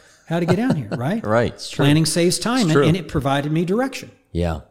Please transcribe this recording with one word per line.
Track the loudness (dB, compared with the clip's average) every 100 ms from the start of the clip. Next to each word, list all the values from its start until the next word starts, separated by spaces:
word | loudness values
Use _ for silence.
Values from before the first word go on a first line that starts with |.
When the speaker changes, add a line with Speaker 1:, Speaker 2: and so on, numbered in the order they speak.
| _ _ -8
Speaker 1:
how | -4
to | 0
get | 0
down | 0 -2
here, | -4
Speaker 2:
<laughs> |
Speaker 1:
right? | -4 -4 -4 0
Speaker 2:
Right, | 2 2
it's | -2 -8
true. | 0 2
Speaker 1:
Planning | 4 2
saves | 2 2 0
time | 0 0
Speaker 2:
It's | 2
Speaker 1:
and, |
Speaker 2:
true. | 4 4
Speaker 1:
and | 2
it | -2
provided | -4 -2 -2 0
me | -2
direction. | 0 0 -2 -6 -14 -20 _
Speaker 2:
Yeah. | -2 -2 -4 -10